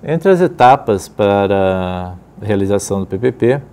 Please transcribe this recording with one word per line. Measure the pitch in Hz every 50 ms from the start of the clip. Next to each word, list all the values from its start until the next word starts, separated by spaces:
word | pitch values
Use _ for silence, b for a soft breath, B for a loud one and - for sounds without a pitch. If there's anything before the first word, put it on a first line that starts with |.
Entre | - - 151 170 165 196
as | 190 175
etapas | 185 175 175 - 143 147 135 135 - - 107 95 - -
para | - - 104 101 101 101 101 98 101 98 95 95 95 92 92 90 90 90 90 90 90 90 - - - -
a | 101
realização | 101 107 98 98 98 101 101 - - 104 98
do | 95
P | - - 98
P | 117 127 120
P | - - 117 127 143 139 -